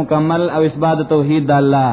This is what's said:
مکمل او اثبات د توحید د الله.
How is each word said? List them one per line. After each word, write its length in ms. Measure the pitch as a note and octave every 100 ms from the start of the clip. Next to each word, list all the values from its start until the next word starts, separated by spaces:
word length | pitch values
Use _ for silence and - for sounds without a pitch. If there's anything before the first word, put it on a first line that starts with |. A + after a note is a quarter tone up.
مکمل 420 | D3 D#3 D#3 E3+ F3 D3+
او 60 | D#3
اثبات 260 | C#3+ D#3+ D#3
د 60 | D3 D#3
توحید 280 | C#3+ D#3 C#3
د 40 | C#3+
الله. 260 | C#3 C#3 C3